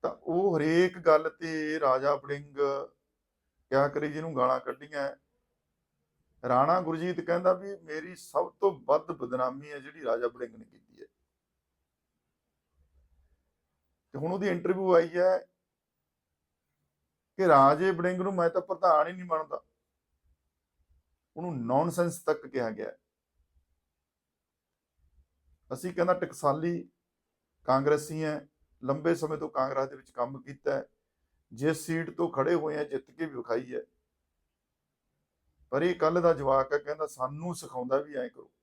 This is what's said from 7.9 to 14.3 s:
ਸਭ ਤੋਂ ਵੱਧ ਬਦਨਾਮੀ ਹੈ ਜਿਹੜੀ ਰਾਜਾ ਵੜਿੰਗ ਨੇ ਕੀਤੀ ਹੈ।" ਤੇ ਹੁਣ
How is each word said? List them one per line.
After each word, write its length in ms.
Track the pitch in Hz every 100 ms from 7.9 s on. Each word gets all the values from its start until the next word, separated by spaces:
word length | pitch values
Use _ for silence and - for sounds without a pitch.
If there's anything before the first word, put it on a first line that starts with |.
| 156 165 180
ਸਭ 360 | - 147 175 _
ਤੋਂ 200 | 202 151
ਵੱਧ 180 | - 151
ਬਦਨਾਮੀ 680 | - - 123 127 127 135 147
ਹੈ 80 | 147
ਜਿਹੜੀ 260 | 135 156
ਰਾਜਾ 240 | 131 120 120
ਵੜਿੰਗ 260 | 120 120
ਨੇ 100 | 110
ਕੀਤੀ 360 | 110 _ _ _
ਹੈ।" 60 | - _ _ _ _ _ _ _ _ _ _ _ _ _ _ _ _ _ _ _ _ _ _ _ _ _ _ _ _ _ _
ਤੇ 60 | 139
ਹੁਣ 140 | 156